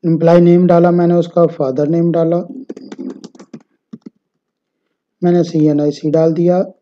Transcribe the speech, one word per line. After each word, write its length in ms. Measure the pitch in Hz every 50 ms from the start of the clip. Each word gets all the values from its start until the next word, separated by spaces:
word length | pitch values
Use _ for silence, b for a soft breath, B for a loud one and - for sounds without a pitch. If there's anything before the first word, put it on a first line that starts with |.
| -
imply 340 | 170 165 160 165 165 170 175
name 260 | 175 175 175 175 180
डाला 240 | 175 175 170 170 175
मैंने, 240 | 175 175 175 170 175
उसका 320 | 175 170 175 - 175 170
father 420 | 160 - - 147 131 127 151 147 147
name 240 | 170 170 170 170
डाला, 240 | 160 165 165 165 170 175 175 - - - - _ - - - - - - - - - - - - _ - - _ - - _ _ _ _ _ _ - - _ - _ _ _ _ _ _ _ _ _ _ _ _ _ _ _ _ _ _ _ _ _ _ 180
मैंने 200 | 175 175 175 165
सीएनआईसी 680 | 170 - 160 151 151 147 147 147 147 147 - - 156
डाल 220 | 147 160 160 165
दिया 320 | 160 175 170 175 175 185 196 - - _